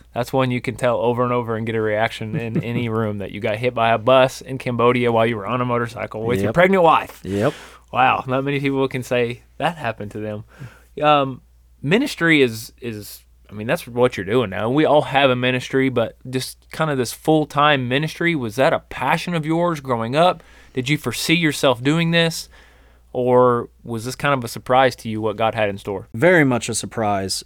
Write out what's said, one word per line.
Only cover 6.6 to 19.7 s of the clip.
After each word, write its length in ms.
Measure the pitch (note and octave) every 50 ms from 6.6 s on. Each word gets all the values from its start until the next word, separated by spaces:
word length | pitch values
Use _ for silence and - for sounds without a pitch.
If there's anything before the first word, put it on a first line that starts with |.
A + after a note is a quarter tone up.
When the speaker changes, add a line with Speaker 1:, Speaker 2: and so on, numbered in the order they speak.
| F#3 F#3+ F#3+ F#3+
Speaker 1:
wife. 380 | E3+ D#3+ C#3+ A2+ F#2+ - - - -
Speaker 2:
Yep. 280 | F2 G2 G2+ G#2+ D3 - - - - - - _ _
Speaker 1:
Wow, 320 | - A#2 B2+ C3 A2 G#2 -
not 180 | B2+ B2+ C3+ C3+
many 160 | C#3+ C#3+ C#3
people 260 | C#3+ C#3 C#3 C3+ C3+ C3
can 140 | - B2+
say 400 | A#2+ - B2+ B2 A#2+ A#2 A#2 - - _ _ -
that 180 | C3+ D#3+ E3+
happened 340 | D#3 C#3+ A#2 A2 - G#2 G#2
to 80 | - G#2+
them. 240 | G#2+ G#2+ G#2+ G#2+ G#2+ _ - - C3+ A#2 - _ _ _ _ -
Um, 400 | D3 D3+ D3+ C#3+ C3+ C3+ B2+ - - _ _ _ _ _ _ _
ministry 600 | - C3+ F#3 A#3+ C#4+ - - - E3+ E3 D#3+ C#3+
is, 300 | C3 A#2+ A2+ A2 A2+ - - _
is, 420 | B2+ A#2+ A2 G#2 G2+ - - - _ _ _ _ _ -
I 40 |
mean, 140 | G2+ G#2+ G#2+
that's 200 | A#2+ D#3 E3+ -
what 300 | B2 A#2 A#2+ B2 B2 -
you're 100 | - F2+
doing 240 | F#2 A2+ C3 A#2 F#2+
now. 200 | F#2 G2+ G#2 A#2
We 140 | C3 D3+ D#3
all 180 | B2 C#3+ D3+
have 280 | B2+ B2+ C#3+ C#3 C#3+ C3
a 60 | B2+
ministry, 520 | B2 B2 B2+ B2+ B2 - - - C3+ C3 C3+
but 280 | B2 A#2 A2+ - - _ - C3
just 420 | B2+ B2+ - - - - _ _
kind 180 | - - - D#3
of 80 | C#3+ C3
this 140 | A#2+ -
full-time 760 | - - - D#3 D#3+ D#3 D3+ - - C#3+ D3 D3+ D3 C3 B2+ A#2+
ministry, 460 | B2+ C#3+ D#3 D#3 - - F3 E3+ E3+
was 220 | C#3+ A#2+ A2 G2+
that 160 | B2 C3+ D#3+
a 80 | C#3 G2
passion 540 | - - - - B2 C#3 D#3+ E3 - F3+ F3
of 120 | E3 D3+
yours 340 | D#3 D#3+ E3+ F3 F3